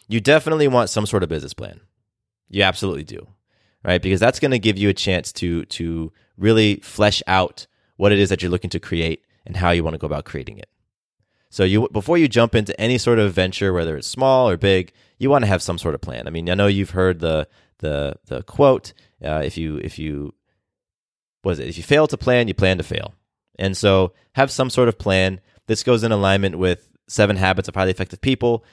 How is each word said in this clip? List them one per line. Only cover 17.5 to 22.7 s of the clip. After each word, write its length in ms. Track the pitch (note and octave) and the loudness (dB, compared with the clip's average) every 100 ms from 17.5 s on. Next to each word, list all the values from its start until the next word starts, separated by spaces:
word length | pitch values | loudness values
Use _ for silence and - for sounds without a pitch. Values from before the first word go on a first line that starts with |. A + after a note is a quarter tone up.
| _ _ _ | _ _ _
the, 380 | D#2 C#2+ C#2+ - _ | -6 -4 -6 -8 _
the 160 | C2 | -12
quote, 500 | - - C#3+ - - - _ _ | -8 2 4 4 -2 -20 _ _
uh, 160 | C#2+ D#2 C#2+ | -6 -4 -4
if 100 | - | -6
you, 220 | D#2+ D2+ | -8 -8
if 200 | D#2 - | -10 -10
you, 360 | D#2 D2 D2 - _ _ _ _ _ _ _ _ _ _ | -8 -8 -10 -14 _ _ _ _ _ _ _ _ _ _
what 120 | - | -4
is 60 | D#2+ | -4
it? 100 | B1+ | -6
"If 100 | F2 | -10
you 60 | |
fail 220 | - C#3+ D3+ | 2 2 2
to 120 | - | 0
plan, 300 | - B2 A2+ | 2 2 2
you 60 | |
plan 220 | F2 F#2+ | 0 2